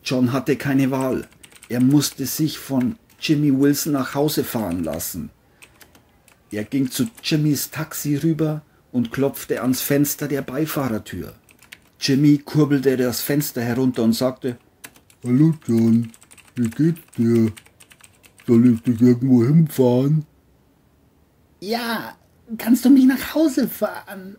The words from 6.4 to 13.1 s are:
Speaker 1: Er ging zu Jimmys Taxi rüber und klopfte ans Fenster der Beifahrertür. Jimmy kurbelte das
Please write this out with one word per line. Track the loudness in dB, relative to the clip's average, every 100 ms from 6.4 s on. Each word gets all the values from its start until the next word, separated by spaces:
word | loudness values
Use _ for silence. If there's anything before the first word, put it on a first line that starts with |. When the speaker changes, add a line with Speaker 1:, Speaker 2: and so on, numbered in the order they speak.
| _
Speaker 1:
Er | -10
ging | -6 -4 -4
zu | -2 -6 -6
Jimmys | -4 0 0 -2 -4
Taxi | -10 -12 -10 -4 -2
rüber | -2 -2 -2 -4 -10 _ _
und | -4 -4
klopfte | -2 -2 -4 -6 -4
ans | -2 -2
Fenster | 0 0 0 -2 -6
der | -6
Beifahrertür. | -6 -6 -4 -4 -4 -6 -8 -12 -12 -16 _ _ _ -20 _ _
Jimmy | -2 2 4 4
kurbelte | 2 0 2 2 2 0
das | -2